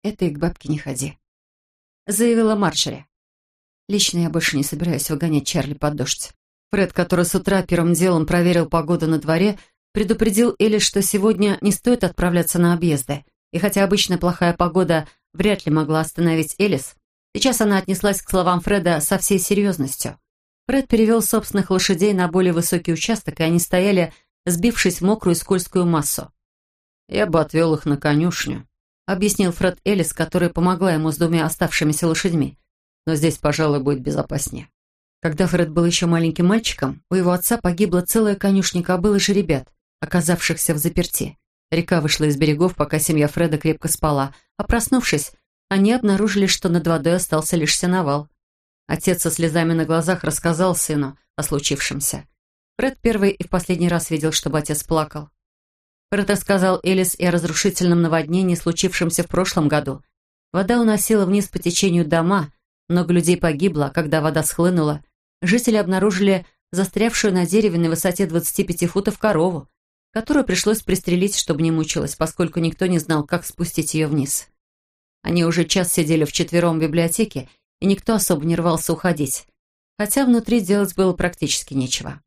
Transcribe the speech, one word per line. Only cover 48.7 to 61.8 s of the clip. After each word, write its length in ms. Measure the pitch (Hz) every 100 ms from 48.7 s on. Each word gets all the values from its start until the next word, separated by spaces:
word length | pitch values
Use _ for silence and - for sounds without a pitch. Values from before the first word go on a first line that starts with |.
| _ -
Отец 360 | 165 - 180
со 80 | 165
слезами 420 | 160 165 160 165
на 120 | 165 156
глазах 380 | 165 160 175
рассказал 520 | 160 147 170 160 185 170
сыну 420 | - 147 139 - _ -
о 80 |
случившемся. 840 | - 143 143 139 - 139 - - - _ _ _ _ -
Фред 220 | 262 262
первый 300 | 233 214 196
и 120 | -
в 60 | -
последний 400 | 180 175 180 175
раз 220 | 170 -
видел, 200 | 160 160
чтобы 280 | 156 156 151
отец 240 | 147 151
плакал. 460 | - 160 151 156 151 _ _ _ _ _ _ _ _
Фред 180 | 202 196
рассказал 500 | 202 - 196 190 185
Элис 320 | 180 190 185 -
и 100 | 175
о 60 |
разрушительном 720 | 170 165 151 202 180 180 170
наводнении, 540 | 165 165 151 175 190 175
случившемся 680 | 170 170 185 - 170 -
в 40 | 170
прошлом 400 | 175 180 - 147
году. 340 | 151 135 135 _ _ _ _ _
Вода 260 | 175 190 240
уносила 460 | 226 208 - 220 185
вниз 220 | 202 196
по 120 | 175
течению 460 | - 175